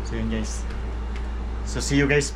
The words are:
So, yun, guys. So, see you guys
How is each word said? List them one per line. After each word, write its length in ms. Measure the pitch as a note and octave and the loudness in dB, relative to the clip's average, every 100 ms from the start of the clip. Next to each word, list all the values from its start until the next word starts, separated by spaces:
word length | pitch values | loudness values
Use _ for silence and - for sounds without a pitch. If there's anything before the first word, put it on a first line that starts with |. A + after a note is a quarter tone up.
So, 160 | - A#2 | -4 -2
yun, 80 | A2 | 0
guys. 400 | A2 G#2+ - - - - - - - - - - - | 0 -2 -4 -4 -4 -4 -4 -4 -4 -4 -4 -4 -4
So, 160 | - C3 | -4 -2
see 160 | - C#3 | 4 4
you 80 | |
guys 240 | C#3 C#3+ C3+ | 6 4 4